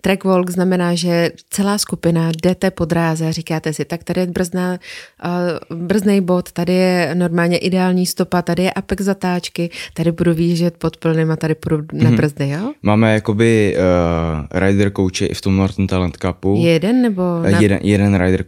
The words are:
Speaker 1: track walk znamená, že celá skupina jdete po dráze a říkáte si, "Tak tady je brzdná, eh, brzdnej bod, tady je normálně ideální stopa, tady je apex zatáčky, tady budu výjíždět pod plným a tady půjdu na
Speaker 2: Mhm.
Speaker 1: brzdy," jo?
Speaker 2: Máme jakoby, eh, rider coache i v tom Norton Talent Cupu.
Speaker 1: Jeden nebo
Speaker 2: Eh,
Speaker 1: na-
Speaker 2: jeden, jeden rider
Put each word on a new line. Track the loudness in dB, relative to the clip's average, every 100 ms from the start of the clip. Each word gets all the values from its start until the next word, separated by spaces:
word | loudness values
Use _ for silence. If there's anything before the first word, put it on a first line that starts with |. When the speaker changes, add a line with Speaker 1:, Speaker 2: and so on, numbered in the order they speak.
Speaker 1:
track | -2 0
walk | 2 0 0
znamená, | -2 0 0 0
že | 0 0 0 0 -4 _
celá | -4 -2 -2
skupina | -4 -4 0 0 0 0
jdete | -2 0 -2
po | -2
dráze | -2 0 0 -2 -4
a |
říkáte | -4 -6 -4 -4
si, | -6
"Tak | -6 -8
tady | -6 -4
je | -2
brzdná, | -4 -4 -4 -4 -6 -10 -18 -20 _
eh, | -6 -2 -2 -4 -8
brzdnej | -8 -2 0 2 2
bod, | 2 0 -2
tady | -4 0
je | 2 2 2 0
normálně | 0 0 2 2 0
ideální | 0 0 2 2 0
stopa, | -2 -2 -2
tady | 0 0
je | 0
apex | -2 -6 -4
zatáčky, | -2 -2 -2 -4 -4 -6 -6 -8 -12
tady | -4 -2
budu | 0 2
výjíždět | 2 2 2 0 -2
pod | -6 -2
plným | -2 0 0
a | 0
tady | -2
půjdu | -2 -2 -2 -4
na | 2 4
Speaker 2:
Mhm. | 4
Speaker 1:
brzdy," | 2 -2 -4
jo? | -4 -6 -4
Speaker 2:
Máme | 0 4 4
jakoby, | 2 0 2 4 4 2 2
eh, | 2 4 2 0 -2 -4 -4 0
rider | 2 2 0 0
coache | -2 -2 -4
i |
v | -4
tom | 0 2
Norton | 0 0 -2
Talent | 0 -2 -4
Cupu. | -6 -4 0 2
Speaker 1:
Jeden | 2 2 2 0
nebo | 0 0 -2 -2
Speaker 2:
Eh, | 0
Speaker 1:
na- | 2
Speaker 2:
jeden, | 2 2
jeden | 2 2 4 2
rider | 2 0